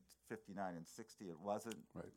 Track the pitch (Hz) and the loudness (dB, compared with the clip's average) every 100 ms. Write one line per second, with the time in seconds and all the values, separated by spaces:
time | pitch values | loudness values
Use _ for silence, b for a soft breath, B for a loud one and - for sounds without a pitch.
0 | - - - 110 - 95 95 85 82 - | -6 -18 -4 -4 0 2 2 2 -4 -6
1 | 110 - 98 78 101 104 113 - - 90 | -8 -6 -4 0 4 4 4 -2 -4 -6
2 | 85 | -6